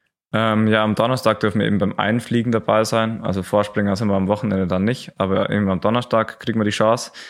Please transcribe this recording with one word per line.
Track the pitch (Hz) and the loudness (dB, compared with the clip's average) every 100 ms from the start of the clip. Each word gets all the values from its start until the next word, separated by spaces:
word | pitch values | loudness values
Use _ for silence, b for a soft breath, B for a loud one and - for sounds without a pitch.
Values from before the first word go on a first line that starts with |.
| _ _ - | _ _ -6
Ähm, | 107 113 107 110 | 0 2 2 4
ja, | 110 | 4
am | 107 104 | 2 0
Donnerstag | 117 127 113 107 | 0 2 0 2
dürfen | 110 104 | 0 0
wir | 107 | 0
eben | 101 | 0
beim | 101 - | -2 -2
Einfliegen | 101 117 - 117 117 | -2 -2 0 -2 0
dabei | 113 - 107 | -2 2 2
sein. | 110 113 113 110 | 2 0 0 -4
Also | 107 95 | -4 -4
Vorspringer | 90 104 101 - 101 98 | 0 0 0 0 0 0
sind | 110 | 0
wir | 98 | 0
am | 95 | 0
Wochenende | 104 107 95 90 | 0 0 -2 0
dann | 92 | 0
nicht, | 104 131 - - | 0 -2 -8 -4
aber | 95 95 98 | -2 0 0
eben | 104 98 | 0 0
am | 92 | 0
Donnerstag | 104 117 120 113 110 - | 0 0 0 0 0 -6
kriegen | - 113 | -4 0
wir | 104 | 0
die | |
Chance, | - 110 117 - B | 2 2 2 -2 B